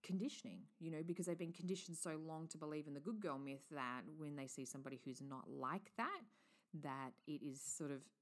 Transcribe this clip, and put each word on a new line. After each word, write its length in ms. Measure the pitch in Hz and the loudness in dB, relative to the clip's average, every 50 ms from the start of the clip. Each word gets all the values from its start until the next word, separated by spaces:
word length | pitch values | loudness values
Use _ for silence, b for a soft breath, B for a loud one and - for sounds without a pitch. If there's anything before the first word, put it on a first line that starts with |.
conditioning, 600 | - - 185 190 208 294 - - - 226 175 180 165 - _ _ | 4 4 4 4 4 4 0 -2 -6 -6 -6 -6 -10 -12 _ _
you 100 | 165 165 | -2 0
know, 120 | 160 156 165 | 0 2 2
because 200 | 170 170 - 170 | 2 2 2 4
they've 120 | 175 170 170 | 4 4 4
been 140 | 170 165 | 2 -2
conditioned 440 | 170 - 170 180 190 185 - - 165 | 0 0 2 2 2 2 0 -4 -2
so 220 | 156 - 170 156 156 160 | 0 0 0 0 0 0
long 220 | 160 160 160 160 160 | -2 -2 -2 -2 -4
to 100 | - 160 | -4 -2
believe 280 | 160 151 151 151 147 | 0 2 2 0 0
in 80 | 151 143 | 0 -4
the 60 | 143 | 0
good 200 | 147 196 226 214 | 2 2 2 4
girl 180 | 202 165 139 135 | 4 4 4 4
myth 260 | 139 139 139 139 - - | 2 -2 -2 -4 -6 -4
that 320 | 156 139 127 123 123 127 135 156 156 156 | 0 0 2 2 2 0 -2 -4 -4 -2
when 180 | 156 147 147 | -2 -2 0
they 100 | 143 139 | 0 -2
see 180 | 127 - - 131 | -2 -2 -4 -4
somebody 360 | - - 139 135 135 135 127 - | -4 -4 -4 -4 -4 -4 -2 -4
who's 160 | 135 127 123 | -4 -4 -4
not 280 | 135 139 135 131 - - | -4 -4 -4 -4 -4 -4
like 440 | 131 139 131 131 160 196 - - _ | -2 0 2 2 2 0 -2 -4 _
that, 240 | - 233 311 403 359 226 - B B B B B B B B - 160 | 2 2 2 2 -2 -6 -12 B B B B B B B B -8 -4
that 300 | 143 143 135 135 135 127 - - _ | -2 0 0 0 0 -2 -4 -6 _
it 160 | - 151 143 | -4 -2 0
is 180 | - 147 131 135 | 0 -2 -2 -2
sort 300 | - - - - 160 143 | -2 -2 0 0 0 0
of 100 | 143 131 135 - _ _ | 0 -2 -4 -10 _ _